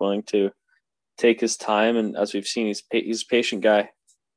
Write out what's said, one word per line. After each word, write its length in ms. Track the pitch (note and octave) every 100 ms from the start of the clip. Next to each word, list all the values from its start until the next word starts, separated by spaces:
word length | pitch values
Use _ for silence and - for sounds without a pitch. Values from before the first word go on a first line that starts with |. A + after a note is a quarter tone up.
willing 220 | G2+ G2+
to 260 | G#2 G#2+ G2 - _ _ _ _ _ -
take 220 | A#2+ A2+
his 180 | A2+ -
time, 400 | - G#2+ A2 A#2
and 180 | G#2+ -
as 160 | G#2
we've 140 | G2+ G2
seen, 220 | - A2
he's 120 | G2+
pa-, 180 | - A2+
he's 240 | - A2+
a 40 | -
patient 360 | A#2+ A#2+ G#2+
guy. 280 | G#2+ G#2 G#2 _ _ _ _